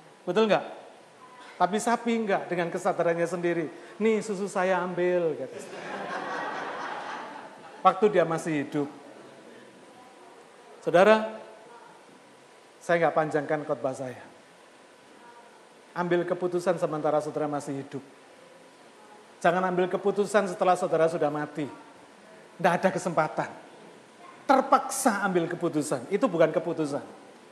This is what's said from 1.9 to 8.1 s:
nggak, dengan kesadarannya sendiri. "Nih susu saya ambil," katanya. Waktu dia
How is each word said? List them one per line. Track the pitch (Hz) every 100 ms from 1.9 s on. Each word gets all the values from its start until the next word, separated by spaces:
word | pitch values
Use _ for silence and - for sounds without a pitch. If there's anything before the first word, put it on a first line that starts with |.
| 233 240 226
nggak, | 208 170 -
dengan | 180 170
kesadarannya | 175 196 170 170 170 170
sendiri. | 180 175 170 147 - - -
"Nih | 220 214 -
susu | 190 202
saya | 202 185 180
ambil," | 180 175 180 180 165 131
katanya. | 131 - - - - - - - - - - - - - - - - - - - - - - - 185
Waktu | -
dia | 214